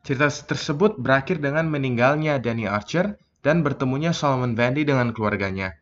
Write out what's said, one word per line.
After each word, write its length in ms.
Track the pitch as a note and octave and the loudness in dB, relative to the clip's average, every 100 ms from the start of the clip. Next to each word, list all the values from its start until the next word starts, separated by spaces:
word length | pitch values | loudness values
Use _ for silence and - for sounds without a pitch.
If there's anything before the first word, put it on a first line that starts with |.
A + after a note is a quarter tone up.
Cerita 320 | - C3 D3 | -6 0 0
s-, 160 | - - | -2 -6
tersebut 480 | C#3 - D3 G#3 G#3+ | -6 -4 0 0 0
berakhir 480 | B2 C3+ C3+ F3 | 2 2 2 -2
dengan 240 | C#3+ D3 E3 | 0 0 0
meninggalnya 720 | D3 C3+ A#2+ B2 D3+ D#3 C#3+ | -2 -2 2 2 2 0 0
Danny 240 | A#2 A2+ | -2 -2
Archer 560 | G#2 G#2 - D#3+ G3+ G#3 _ _ | -2 -4 -2 -2 -2 -4 _ _
dan 160 | C#3+ E3 | 0 2
bertemunya 560 | D3 C3+ C3 C3+ E3 E3 | 2 0 -2 0 0 0
Solomon 400 | D3 C3 B2 A2+ | 0 2 0 2
Vandy 320 | A#2+ C3+ D3 | 0 2 2
dengan 240 | C3+ A#2+ | 2 2
keluarganya. 640 | A2 G#2+ G2+ G2 F#2+ F#2+ F#2 | 0 -2 0 -2 -4 -6 -8